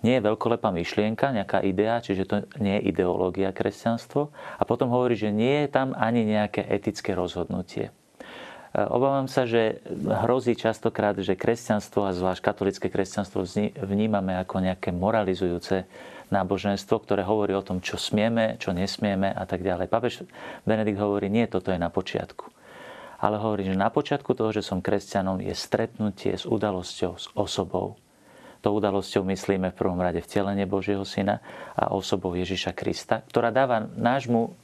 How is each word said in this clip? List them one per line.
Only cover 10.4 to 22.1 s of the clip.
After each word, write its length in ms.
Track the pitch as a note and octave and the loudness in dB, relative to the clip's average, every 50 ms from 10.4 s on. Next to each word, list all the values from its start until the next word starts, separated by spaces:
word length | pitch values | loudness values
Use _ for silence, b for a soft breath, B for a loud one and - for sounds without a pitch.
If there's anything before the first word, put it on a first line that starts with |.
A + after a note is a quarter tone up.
| A#2+ B2 | 4 2
častokrát, 640 | A2+ - - A2+ A2 - - A2+ - - G2+ G#2 G2+ | 0 2 2 0 0 2 -2 -2 0 2 2 2 2
že 160 | G2+ F#2+ F#2+ | 0 0 0
kresťanstvo, 760 | F#2+ - - - A#2 A2+ - - A2 G#2 - - - - G2+ G2 | 0 2 2 0 0 0 0 0 0 0 0 0 0 2 2 2
a 80 | F#2 | 0
zvlášť 240 | F2 F#2 F#2 F#2 - | 2 2 0 0 2
katolické 480 | - G2+ G#2 - G2+ G2 G2 - - F#2 | 0 -2 0 2 0 0 0 0 -4 -2
kresťanstvo, 560 | - - F#2+ F#2 - G#2+ G2 F#2 - G2 F#2 | 0 0 -2 0 -2 -4 -4 -2 -2 -4 -4
vzni-, 280 | F2+ - G#2 G#2 G2+ | -2 0 -2 -2 -2
vnímame 640 | - - G2+ F#2+ G2+ G2+ G#2+ A2 G#2+ G2+ F#2+ F#2+ F#2 | -2 -6 -4 -2 0 2 2 2 2 0 0 0 -2
ako 280 | F#2 F#2 - - F#2+ F#2 | -2 -2 -2 -2 0 0
nejaké 280 | F#2 F#2 - - F#2 | 0 0 -2 -4 -4
moralizujúce 920 | F2+ F2 F#2 G#2 A2+ A2 G#2 F#2 F#2 F2 F#2+ F2 E2+ E2+ - - F#2+ F#2 F#2 B B B B B B B B B | -2 0 0 2 2 2 2 2 0 0 0 0 0 -2 -2 0 -2 -2 -2 B B B B B B B B B
náboženstvo, 720 | G2+ G2+ F#2 F#2 G2+ F#2 F#2+ G2+ G2+ G2 - - A#2 A2 | 0 0 2 0 -2 0 0 -2 -2 -2 0 0 0 0
ktoré 240 | - - G2+ G2+ | 2 0 0 0
hovorí 320 | F#2 F#2 A2 G#2+ G#2 G2 F#2+ | 2 2 2 2 2 2 0
o 80 | G2 F#2+ | -2 0
tom, 140 | - F#2 F#2 | -2 -4 -4
čo 160 | - - - | -4 -4 -6
smieme, 640 | G#2 - - - G#2+ G#2 A2+ A#2 A#2 A2 - - - | -6 -4 0 0 2 2 2 2 2 0 0 -2 -4
čo 160 | - - F#2 | -4 -2 0
nesmieme 560 | F2 F#2+ G2 - - G#2+ G#2 G2 F#2+ G2 G2 | 0 -2 -2 -2 -2 0 0 2 2 0 0
a 160 | - - F#2+ | 0 -4 -4
tak 160 | - F#2+ F2+ | -4 -4 -2
ďalej. 240 | F2+ G2 F2+ F2+ F#2 | -2 -2 -2 -2 0
Pápež 400 | F2+ - A2+ A#2 A#2+ - - - - B B B B B B B | 0 0 0 0 0 -4 -4 -12 -16 B B B B B B B
Benedikt 320 | G#2+ A2 A2 G#2+ G#2 G2+ G2 | 0 2 2 2 0 0 0
hovorí, 320 | G#2 G2+ G2+ G2+ G2+ G2 | 2 2 2 2 0 2
nie, 160 | G2+ A#2 A#2 | 2 2 2
toto 240 | - - F#2 - - | 2 0 -2 0 0
je 80 | F#2 F2 | 0 0
na 100 | E2+ E2 | 0 0
počiatku. 640 | - F#2+ D#2 - | 0 -2 -2 0